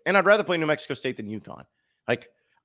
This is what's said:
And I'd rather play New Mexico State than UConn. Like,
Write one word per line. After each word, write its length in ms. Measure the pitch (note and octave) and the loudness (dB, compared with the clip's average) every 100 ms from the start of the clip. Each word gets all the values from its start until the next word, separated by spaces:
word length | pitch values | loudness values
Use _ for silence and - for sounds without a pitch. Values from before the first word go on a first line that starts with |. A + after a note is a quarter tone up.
And 120 | D#3+ G3 | 0 2
I'd 100 | F#3 | 6
rather 180 | G#3+ | 4
play 140 | F3+ E3+ | 4 0
New 80 | D#3 | 0
Mexico 280 | D3 - | -2 -4
State 220 | C3+ C3 B2 | -6 -6 -6
than 120 | G#2 | -10
UConn. 360 | G#2+ - F2+ - _ _ _ - | -10 -12 -18 -20 _ _ _ -4
Like, 220 | A#2+ - _ _ _ | -4 -4 _ _ _